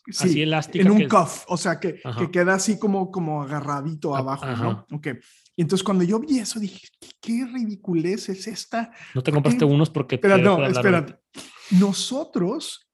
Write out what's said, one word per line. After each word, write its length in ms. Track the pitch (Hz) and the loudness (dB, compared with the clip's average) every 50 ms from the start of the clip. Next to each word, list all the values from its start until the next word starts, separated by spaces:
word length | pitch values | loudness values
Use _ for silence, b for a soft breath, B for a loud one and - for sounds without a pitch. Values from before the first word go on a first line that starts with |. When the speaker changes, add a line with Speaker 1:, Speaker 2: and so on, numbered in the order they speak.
| _ - | _ -12
Speaker 1:
Sí, 200 | - - - 180 | -6 0 0 2
Speaker 2:
así 140 | 151 160 | 2 2
elástica 420 | 165 156 160 156 151 - - 185 185 | 2 0 0 -2 -2 -2 0 4 6
Speaker 1:
en 60 | 190 | 6
un 60 | 208 214 | 6 6
Speaker 2:
que 100 | - - | 4 4
Speaker 1:
cuff, 340 | 214 190 165 147 - - - - | 4 2 2 2 -4 -10 -8 -6
o 80 | 180 | -6
sea, 240 | - - 185 160 - | -2 -2 -2 -2 -2
que, 200 | - 170 151 - - | -4 -6 -6 -6 -10
Speaker 2:
Ajá. 160 | 131 113 110 | -8 -4 -4
Speaker 1:
que 100 | 175 151 | -4 0
queda 240 | - 180 175 180 190 | 0 2 2 2 2
así 240 | 190 190 220 208 - | 0 0 -2 -2 0
como, 320 | 226 202 196 190 185 185 | -2 -2 0 -2 -4 -4
como 320 | 190 190 170 156 151 147 | -6 -6 -4 -4 -4 -6
agarradito 720 | 139 135 147 147 135 143 143 143 135 165 160 151 - 156 139 | -6 -6 -8 -6 -6 -6 -6 -6 -6 -8 -8 -6 -6 -4 -4
Speaker 2:
Ah, 60 | 139 | -4
Speaker 1:
abajo, 240 | 127 131 139 139 143 | -4 -4 -6 -6 -6
Speaker 2:
ajá. 160 | 135 123 107 | -6 -6 -4
Speaker 1:
¿no? 240 | 117 117 110 107 - _ 143 | -2 -4 -4 -6 -8 _ -12
Ok. 120 | 151 147 151 120 b b b b b b b _ | -10 -10 -10 -10 b b b b b b b _
Entonces, 260 | - 170 147 196 185 | -4 -2 -2 -2 -2
cuando 220 | 185 208 196 185 175 | -2 0 0 2 2
yo 160 | 170 214 226 | 2 0 -2
vi 180 | 285 311 269 247 | -2 -2 -2 -2
eso, 220 | 202 - - 220 | -2 -4 -8 -8
dije, 180 | 208 185 190 185 - - _ _ | -8 -8 -10 -14 -20 -20 _ _
"¿Qué, 80 | - - - _ | -20 -20 -20 _
qué 260 | - 220 226 240 269 240 | -8 -6 -4 -4 -6 -6
ridiculez 760 | 247 254 226 214 202 190 - 190 170 160 160 180 196 190 - - | -6 -6 -6 -6 -8 -8 -6 -2 -2 0 0 -2 -4 -4 -6 -8
es 180 | 185 190 - | -10 -10 -12
esta? 460 | 220 202 - - - - 226 226 B B B B B B | -12 -12 -12 -10 -8 -6 -6 -6 B B B B B B
Speaker 2:
No 60 | 131 | -4
te 20 | 127 | -2
Speaker 1:
¿Por 0 | |
qué?". 80 | 160 147 | 0 2
Speaker 2:
compraste 300 | 147 139 - 240 247 156 | 2 4 2 2 4 4
unos 260 | 143 143 147 160 156 | 4 6 4 4 2
porque 240 | - 147 131 - 135 | 0 -2 -2 -2 -2
Speaker 1:
Espera, 200 | 123 - 196 196 | 2 4 6 6
Speaker 2:
te 60 | 185 | 6
Speaker 1:
no, 80 | 170 202 | 6 6
Speaker 2:
deja 100 | 185 160 | 4 4
de 60 | 139 | 2
hablar 180 | 131 123 127 123 | 2 2 2 4
Speaker 1:
espérate. 260 | 196 180 165 143 127 | 4 4 2 0 -4
Speaker 2:
ahorita. 680 | - _ _ _ _ - - - - - - - 202 180 | -10 _ _ _ _ -20 -20 -20 -20 -20 -2 4 4 6
Speaker 1:
Nosotros, 1080 | 202 196 190 - - - 254 277 320 - - 220 175 185 262 320 - - - - _ _ | 6 4 2 -2 -4 -6 -6 -6 -6 -4 -4 -2 -2 -2 -2 -4 -8 -10 -14 -16 _ _